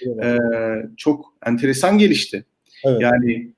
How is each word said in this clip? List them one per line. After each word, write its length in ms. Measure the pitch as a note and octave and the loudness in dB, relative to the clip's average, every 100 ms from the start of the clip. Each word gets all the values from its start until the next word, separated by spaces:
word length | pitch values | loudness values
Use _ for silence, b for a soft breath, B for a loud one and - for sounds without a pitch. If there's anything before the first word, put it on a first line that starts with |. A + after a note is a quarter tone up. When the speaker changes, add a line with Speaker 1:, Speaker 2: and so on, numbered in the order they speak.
| B2+ | -10
Speaker 1:
Evet. 180 | A2 | -4
Speaker 2:
e, 140 | A#2+ A#2+ A#2 A#2 A2+ A2 A2 - | -2 0 0 -2 -2 -4 -8 -6
çok 380 | D3+ D3 - _ - | -2 -4 -6 _ -4
enteresan 520 | A#2+ C3+ C3 F3+ G#3 | -2 0 0 2 4
gelişti. 460 | G3+ D#3 - G2+ - _ _ b | 4 2 -2 -8 -12 _ _ b
Speaker 1:
Evet. 160 | C3+ A#2+ | 0 2
Speaker 2:
Yani 520 | A#2+ B2 B2 A2+ A#2+ | 2 2 0 -2 -6